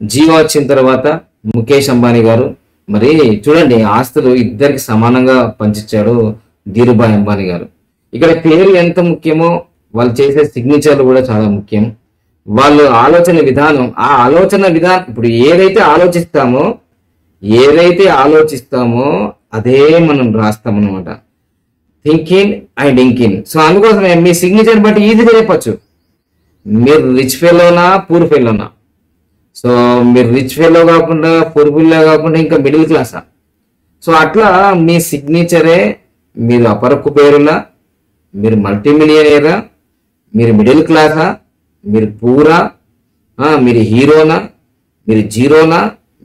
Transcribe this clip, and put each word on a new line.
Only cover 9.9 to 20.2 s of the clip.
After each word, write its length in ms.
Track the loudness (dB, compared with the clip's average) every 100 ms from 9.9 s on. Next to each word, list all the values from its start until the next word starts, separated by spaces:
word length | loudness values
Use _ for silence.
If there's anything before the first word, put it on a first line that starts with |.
| -4
వాళ్ళు 160 | -4 -2
చేసే 220 | -2 0 -2
సిగ్నేచర్లు 500 | -2 -2 0 2 0 2
కూడా 120 | 0 0
చాలా 160 | -2 -2 -4
ముఖ్యం. 280 | -4 -4 -4 -6 _ _ _ _ -6
వాళ్ళు 380 | 0 2 4 2 2
ఆలోచన 340 | 2 2 2 0 0
విధానం, 380 | 0 0 -2 -4 -4 -2
ఆ 20 | 0 2
ఆలోచన 360 | 2 0 0 0 0
విధానం, 280 | 0 -2 -4
ఇప్పుడు 180 | -6 -4 0 2
ఏదైతే 320 | 2 2 2 2
ఆలోచిస్తామో, 720 | 2 0 -2 -4 -4 -2 -2 -2 -6 _ _ _ _ _ _ -2 2
ఏదైతే 440 | 2 2 2 2 0 0
ఆలోచిస్తామో 840 | 0 2 0 -4 -8 -6 -4 -2 -4 -4 -8 -12 _ -6
అదే 240 | -2 2 4 2 2
మనం 180 | 0